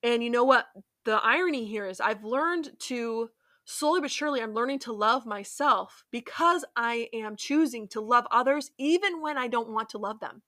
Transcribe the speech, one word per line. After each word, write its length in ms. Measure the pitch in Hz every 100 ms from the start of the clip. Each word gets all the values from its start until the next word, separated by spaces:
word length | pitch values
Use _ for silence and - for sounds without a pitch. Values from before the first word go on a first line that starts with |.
And 220 | 240 240
you 60 | 233
know 140 | 240 254
what? 220 | 254 - - - _
The 160 | - 220
irony 420 | 220 285 359 277 220
here 200 | 214 196
is 140 | 190
I've 240 | 208 214
learned 480 | 214 254 320 349 294 -
to, 480 | - 247 233 226 226 _ _ _ -
slowly 340 | - 294 359
but 120 | 285
surely, 300 | - 302 277
I'm 120 | 226
learning 260 | 214 240 277
to 140 | 240
love 320 | 214 214 254 233
myself 800 | 208 202 - 285 214 - - _
because 520 | 240 - - 330 349 - -
I 340 | 233 233 233
am 220 | 226 214 208
choosing 520 | - 285 311 233 208
to 100 | 220
love 240 | 214 240 240
others 400 | 233 254 294 277 _
even 440 | 277 349 403 339
when 160 | 311 285
I 100 | 247
don't 220 | 233 226
want 200 | 220 220
to 80 | 214
love 220 | 208 220
them. 240 | 165 -